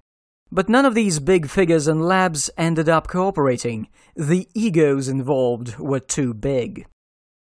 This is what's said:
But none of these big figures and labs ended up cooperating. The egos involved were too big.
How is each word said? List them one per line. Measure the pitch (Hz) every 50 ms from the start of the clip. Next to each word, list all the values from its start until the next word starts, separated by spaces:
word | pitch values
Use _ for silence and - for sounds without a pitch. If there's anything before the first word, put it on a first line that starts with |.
| _ _ _ _ _ _ _ _ _ -
But | - 180 185
none | - 220 262 277
of | 269 214
these | 233 220 196 165 147
big | 135 165 190 180 151
figures | 135 - 196 190 160 165 160 143
and | 156 156 156
labs | 160 175 190 190 185 180 156 143 - - -
ended | - 165 165 165 160 160 160
up | 165 160 -
cooperating. | - - 185 185 196 190 160 143 135 123 113 - 120 117 110 107 - _ _ _ _ -
The | - 156 143 175 185 - _ -
egos | 220 220 226 160 165 156 143 139 139 131
involved | 131 135 135 127 131 147 131 127 123 120 110 123 120 104
were | - 156 139 139 131
too | - - - - 139 123 113
big. | 107 101 135 139 127 113 104 - - - - _ _ _ _ _ _ _ _ _ _ _